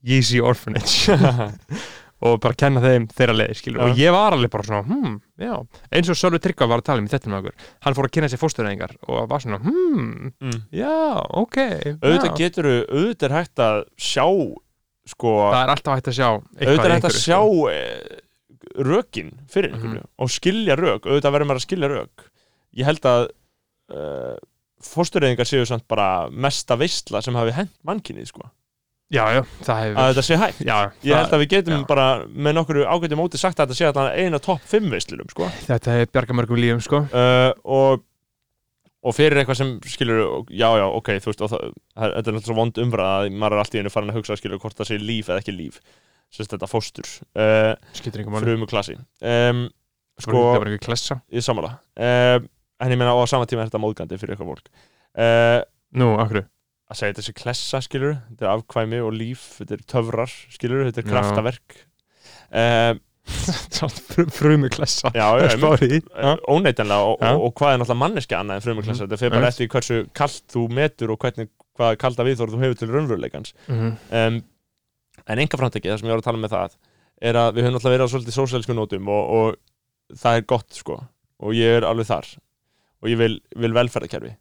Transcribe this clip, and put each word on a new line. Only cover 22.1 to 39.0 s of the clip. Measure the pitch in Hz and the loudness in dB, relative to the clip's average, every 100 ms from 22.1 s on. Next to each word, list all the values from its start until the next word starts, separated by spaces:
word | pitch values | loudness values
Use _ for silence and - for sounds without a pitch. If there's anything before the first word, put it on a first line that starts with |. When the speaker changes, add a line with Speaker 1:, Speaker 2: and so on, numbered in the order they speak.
| _ _ _ _ _ _ | _ _ _ _ _ _
Speaker 2:
Ég | 120 135 | -4 -2
held | 156 | 2
að, | 131 123 120 - _ _ _ _ _ | 2 2 2 -6 _ _ _ _ _
eh, | - 76 69 62 50 - _ _ _ | -10 -8 -8 -10 -12 -18 _ _ _
fóstureyðingar | - 160 175 190 139 120 123 | -8 -4 -2 2 2 2 2
séu | 139 120 | 2 0
samt | 120 - | -4 -2
bara | 110 98 92 69 | 0 2 0 -2
mesta | 69 135 - - 120 | -2 -2 -2 -2 0
veisla | 165 - - 107 | 0 -4 -4 -6
sem | 123 120 | -2 -2
hafi | 113 | 0
hent | 127 196 _ 151 | -2 -8 _ -8
mannkynið, | 208 - 50 57 | -8 -8 -14 -16
sko. | - - _ _ _ _ _ _ | -16 -20 _ _ _ _ _ _
Speaker 1:
Já, | 143 110 123 | 0 2 2
já, | 123 - | -2 -8
það | - 110 | -4 -2
hefur | 110 107 | -2 2
Speaker 2:
Að | 131 131 | 2 2
þetta | 127 | 2
sé | 165 | 2
hægt. | 214 - - | 2 -2 -2
Speaker 1:
Já, | 107 101 - | 0 0 -4
Speaker 2:
Ég | 139 | 2
Speaker 1:
það | 151 | 2
Speaker 2:
held | 160 | 4
að | 156 147 | 2 4
við | |
getum | 190 170 151 | 2 2 -2
Speaker 1:
já. | 135 | 2
Speaker 2:
bara | 143 131 120 53 | 4 4 2 -4
með | 87 147 160 | -2 0 0
nokkru | 143 147 127 | 0 0 2
ágætu | 175 165 151 | 0 0 -2
móti | 175 - | -2 -2
sagt | 185 165 | -2 0
að | 139 | -2
þetta | 123 | 2
sé | 160 | 0
allan | 139 135 - | 2 0 0
eina | 185 151 | 0 -2
topp | - 175 | -2 -4
fimm | - 214 196 | 0 0 2
veislunum, | 98 - - - | -4 -6 -14 -12
sko. | - 180 - - | -6 -6 -6 -2
Speaker 1:
Þetta | 120 - | -2 2
hefur | 120 117 | 2 2
bjargað | 131 123 123 | 0 0 -2
mörgum | 113 120 | 0 2
lífum, | 117 117 | 2 0
sko. | - 143 143 | 0 0 0
Speaker 2:
Eh, | 123 123 127 127 - | 2 4 6 4 2
og, | - 135 135 131 _ _ _ _ _ _ _ _ _ _ | 0 2 4 2 _ _ _ _ _ _ _ _ _ _